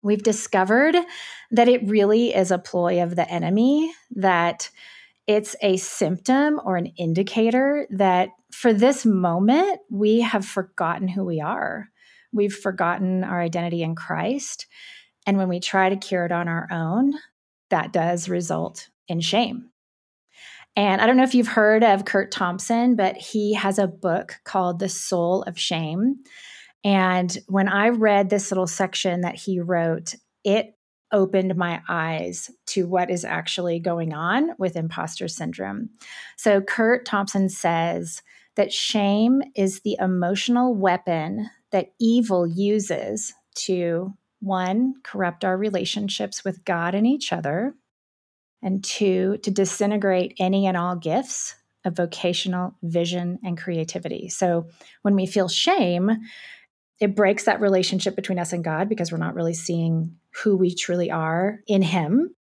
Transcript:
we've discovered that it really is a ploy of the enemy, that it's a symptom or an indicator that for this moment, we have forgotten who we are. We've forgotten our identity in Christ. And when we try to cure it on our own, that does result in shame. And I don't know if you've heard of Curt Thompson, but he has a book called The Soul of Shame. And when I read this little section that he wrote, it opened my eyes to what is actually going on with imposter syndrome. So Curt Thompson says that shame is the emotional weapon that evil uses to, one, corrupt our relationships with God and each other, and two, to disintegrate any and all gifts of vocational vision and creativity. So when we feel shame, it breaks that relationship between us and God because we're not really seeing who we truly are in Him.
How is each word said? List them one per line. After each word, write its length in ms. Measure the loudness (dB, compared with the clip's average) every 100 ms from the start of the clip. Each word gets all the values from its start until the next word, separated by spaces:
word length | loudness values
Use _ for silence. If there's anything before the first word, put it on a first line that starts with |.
we've 220 | 0 0
discovered 720 | 2 0 0 0 4 4 4 4 0 -10 -16 -18 -2
that 160 | 4 6
it 200 | 6 4
really 460 | 2 4 4 4
is 180 | 2 2
a 60 | 0
ploy 460 | -2 0 2 2
of 120 | 0 0
the 140 | -2
enemy, 640 | -2 0 2 4 4 0 -4 _
that 580 | 0 2 4 2 -2 -10 _ -20 -20 -20 _ 0
it's 280 | 0 0 -2
a 160 | 0 0
symptom 840 | -2 -2 -2 -2 2 2 4 0
or 140 | -2 -2
an 80 | -2
indicator 1000 | -4 -2 0 0 2 2 4 2 0 -2
that 400 | 2 2 4 0 -4 _
for 220 | 0 2
this 320 | 6 4 4 2
moment, 760 | 4 2 2 4 4 4 0 _
we 320 | 0 4 4
have 240 | 4 0 -2
forgotten 640 | -4 -6 -4 -2 -2 -2
who 180 | -2 -2
we 160 | -2
are. 480 | -2 -2 -4 -6 -12 _ _ _ _ 0
We've 180 | 0
forgotten 720 | 0 -6 -2 -2 0 0 -2
our 180 | -2 -2
identity 400 | -2 -2 -4 -4
in 140 | -4 -6
Christ. 720 | -6 -4 -2 -4 -6 -12 -16 -20 -20 -20 _ _ -2
And 120 | 0
when 100 | 0
we 120 | -2
try 300 | -2 2 2
to 60 | 0
cure 300 | -4 -4 -2
it 60 |
on 160 | -2 -2
our 200 | -4 -4
own, 440 | -4 -2 0 0 0 -10 _ _ _ _
that 240 | -2 0
does 360 | -2 0 -2 -2
result 600 | -4 -4 -4 -6 -10 -20 _ _
in 140 | -4
shame. 480 | 0 0 0 -4 -14 _ _ _ _ _ _ _ -20 -20 -8 -2
And 260 | 2 4
I 60 | 4
don't 80 | 6
know 80 |
if 100 | 6
you've 140 | 4 2
heard 360 | 4 6 6
of 220 | 6 4 2
Curt 260 | -2 -2
Thompson, 640 | -2 -4 -4 -2 2 2 4
but 200 | 2 -2
he 380 | -6 -2 0
has 260 | 0 0 0
a 80 | 0
book 540 | -2 -2 -2 -4 -14
called 360 | -6 -2 0 -2
The 100 | -4
Soul 540 | -6 -4 0 2 0
of 140 | -2 -6
Shame. 600 | -4 -2 -2 0 0 -2 -8 -20 -20 -20 -20 _
And 520 | 2 4 4 2 0 -4 -2
when 220 | 0 2
I 200 | 4 2
read 400 | 4 4 4 4
this 220 | 0 0
little 160 | -2 -2
section 540 | -2 -4 -2 -2 -2
that 140 | -4 -6
he 260 | -4 -4
wrote, 520 | 0 0 0 -2 -6 -14 _ _
it 320 | 0 0 0 _ _ _ _
opened 420 | 0 2 2 0 0
my 260 | -2 -4 -4
eyes 640 | -4 -2 -4 -6 -8 -12 -16 -6
to 180 | -2 0
what 240 | 0 0
is 140 | -2
actually 560 | -4 -6 -6 -4 -2 -2
going 340 | -2 -2 -4
on 380 | -4 -2 0 0 -2
with 180 | -4 -2
imposter 540 | -6 -6 -8 -6 -10
syndrome. 600 | -6 -8 -6 -8 -8 -10 _ -20 -20 -20 -4
So 240 | 2 2
Curt 460 | 2 0 2 2 0
Thompson 420 | -4 -2 0 0
says 760 | 0 -2 0 0 -2 -6 -12 _ _ _ -2
that 180 | -2
shame 680 | 0 -2 0 2 4 4 2 0 -2
is 260 | -2 -2
the 160 | -4 -2
emotional 760 | 0 0 0 -2 0 2 2 2
weapon 760 | 2 0 0 -2 -2 -6 -8 _ _
that 220 | -2 -2 _
evil 480 | 2 4 4 2 0
uses 840 | 0 0 0 0 -6 -4 -6 -8 -14 _ -12
to, 580 | -4 -2 0 -2 -4 -10 _ _
one, 560 | -4 -2 0 0 0 -2
corrupt 400 | -12 -4 -4 -2
our 140 | -2 0
relationships 840 | -2 -2 -4 -4 -6 -6 -6 -6
with 200 | -8 -8 -4
God 300 | -2 0 0
and 100 | 2
each 280 | 2 -2
other, 420 | -4 -2 -2 -4 -8 _ _ _ _ _ _ _ _
and 220 | -4 -4
two, 540 | -4 -2 0 2 0 -2
to 80 | -4
disintegrate 840 | 0 -2 0 -2 0 2 0 -2 -2
any 260 | 0 2 2
and 100 | 0
all 180 | -2 -4
gifts 600 | -2 -2 -2 -8 -10 -12 _ _
of 120 | -8 -2
vocational 800 | -4 -2 -4 -2 -2 -4 -4 -6
vision 580 | -4 -2 -2 -2 -4 -6
and 140 | -6 -8
creativity. 720 | -4 -4 -4 -6 -8 -10 -10
So 380 | -2 0 0 -2 _ -20 _
when 140 | 0 2
we 100 | 2
feel 220 | 0 0
shame, 640 | 0 2 2 2 2 0 0 -4 -18 -20 -20 _ _ _ _
it 160 | -2 4
breaks 280 | 4 4
that 180 | 2 2
relationship 540 | 2 2 2 0 -2 -4
between 240 | -4 -4
us 140 | -2
and 100 | -4
God 240 | -4 -2 -2
because 240 | -2 -4
we're 60 | -4
not 180 | -4 -2
really 180 | -4
seeing 600 | -4 -4 -2 0 0 -2 -8 _ -4
who 120 | 0 2
we 180 | 2
truly 380 | 0 -4 -2 -2
are 480 | -2 -2 0 -2 -4 0
in 140 | 2
Him. 520 | 2 0 2 0 0 -6